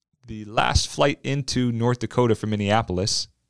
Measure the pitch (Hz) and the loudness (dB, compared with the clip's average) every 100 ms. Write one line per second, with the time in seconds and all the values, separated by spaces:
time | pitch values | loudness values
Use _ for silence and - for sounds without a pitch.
0 | _ _ 117 110 107 117 123 - - - | _ _ -16 -14 -6 0 2 0 -2 0
1 | 147 - 127 139 131 131 123 117 117 123 | 0 0 -4 -4 -2 0 0 2 0 0
2 | 110 - 120 107 107 104 101 110 117 90 | -2 0 2 2 0 -2 2 2 2 -2
3 | 98 - - _ _ | 0 -2 -4 _ _